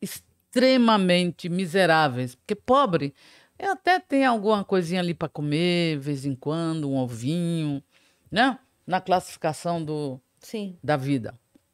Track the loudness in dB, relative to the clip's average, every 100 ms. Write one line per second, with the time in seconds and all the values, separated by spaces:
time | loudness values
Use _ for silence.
0 | -14 -14 -20 _ _ 2 4 6 4 4
1 | 4 4 2 -2 -6 -4 0 2 4 6
2 | 4 0 -6 -8 -8 -4 2 2 4 0
3 | -2 -10 _ _ _ -8 -6 -2 0 0
4 | 0 2 2 2 2 0 0 -2 0 -2
5 | -2 -4 -6 -4 -2 0 2 2 0 -2
6 | -4 -4 -4 -6 -4 -4 -4 -4 -2 -2
7 | -4 -4 -4 -2 -2 -2 -4 -6 -10 _
8 | _ _ _ 0 0 0 _ _ -6 -4
9 | 0 -2 -2 -6 -6 -4 -4 -4 -6 -6
10 | -6 -10 _ _ -12 -10 -10 -8 -4 -2
11 | 0 -2 -4 -14 _ _ _